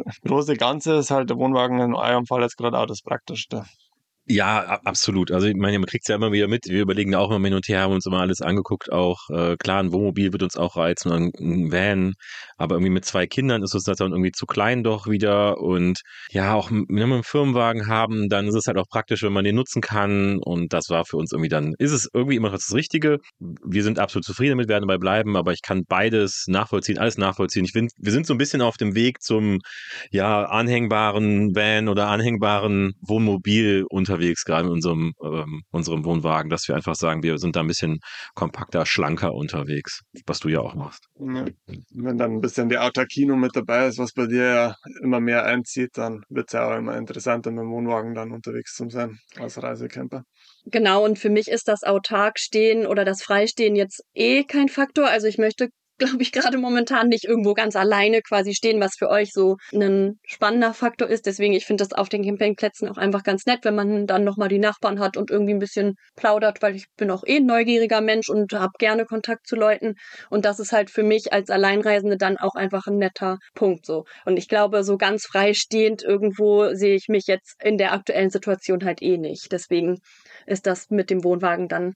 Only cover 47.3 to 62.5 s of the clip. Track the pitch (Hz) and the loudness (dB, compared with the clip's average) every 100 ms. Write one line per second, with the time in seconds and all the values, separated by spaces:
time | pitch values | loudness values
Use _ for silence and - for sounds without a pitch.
47.3 | 117 113 117 113 117 120 113 113 113 113 | -2 -4 -6 -6 -6 -2 -4 -4 -8 -10
48.3 | 113 117 117 - - 120 120 117 110 _ | -12 -10 -10 -10 -12 -10 -6 -8 -10 _
49.3 | - 120 131 123 117 120 127 131 131 127 | -14 -14 -10 -10 -8 -10 -10 -10 -12 -16
50.3 | _ _ _ - 226 202 196 214 208 214 | _ _ _ -4 2 4 4 4 2 2
51.3 | 208 214 233 - 208 - 196 - 202 214 | 0 0 -4 -2 -2 2 0 0 0 0
52.3 | - - 220 220 226 214 196 190 196 - | -2 -2 2 4 4 2 2 0 -2 0
53.3 | 202 220 - 220 208 196 - - - 233 | 2 2 2 2 2 0 -4 -16 0 2
54.3 | 269 277 285 277 - 277 302 269 220 214 | 2 2 2 2 2 0 2 2 4 0
55.3 | 208 214 - 247 _ _ - 262 254 262 | 2 0 0 -4 _ _ -2 -2 0 -2
56.3 | 254 233 262 247 240 240 254 240 226 202 | 2 2 2 0 0 2 2 4 2 2
57.3 | 233 202 208 214 202 202 202 208 226 - | 2 2 2 0 2 4 4 4 2 2
58.3 | 208 196 196 - 214 196 - - 208 208 | 0 0 0 2 2 0 0 0 2 0
59.3 | 196 190 196 - 208 196 196 196 214 - | 2 2 2 -2 0 2 4 2 -2 -14
60.3 | - 208 240 226 220 240 - 240 220 202 | -2 0 4 2 2 -4 0 -2 0 -2
61.3 | 196 208 190 - 202 196 - 196 208 202 | 0 2 2 2 0 0 -2 -2 0 -2
62.3 | 202 214 | 0 0